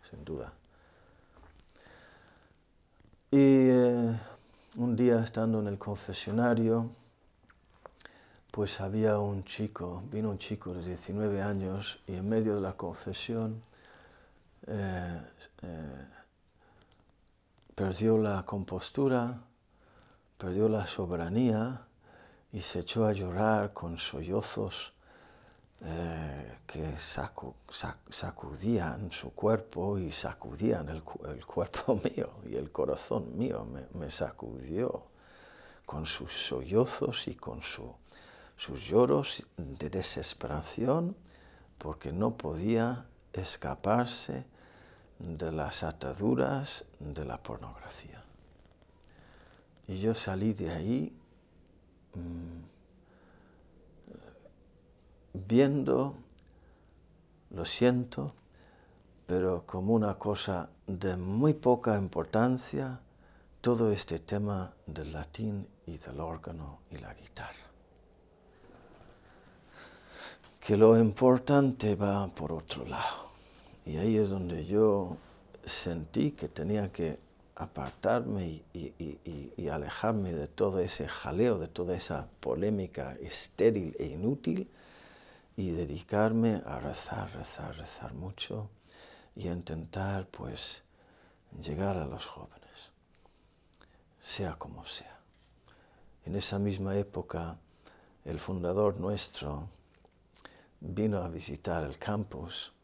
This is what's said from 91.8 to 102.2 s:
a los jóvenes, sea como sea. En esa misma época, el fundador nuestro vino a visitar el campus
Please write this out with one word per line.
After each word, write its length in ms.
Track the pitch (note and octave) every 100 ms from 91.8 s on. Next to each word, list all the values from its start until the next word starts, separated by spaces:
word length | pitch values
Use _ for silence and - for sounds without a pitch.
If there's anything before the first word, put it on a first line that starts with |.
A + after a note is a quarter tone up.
| G2 F#2
a 80 | D2
los 200 | - -
jóvenes, 680 | - - - - - - _ _ _ _ _ _ _ _ _ - _ _ _
sea 340 | - - F#2+ D2
como 300 | - - -
sea. 340 | - - - _ _ _ _ - - - - - - -
En 100 | G2
esa 220 | - G2
misma 380 | G2+ G2 F#2+ G2
época, 640 | G2 - - E2 E2 E2 - _ - - - _ -
el 140 | E2+
fundador 600 | - F#2+ F2 F#2+ G#2+ F#2+
nuestro 680 | F#2 G2+ - - C#2+ D2 F#2 - _ _ - _ _ - - - - _
vino 420 | D#2 F#2 A2 G2+
a 60 | F2
visitar 560 | E2 - D2 - E2+
el 140 | D2+ C#2+
campus 720 | - G#2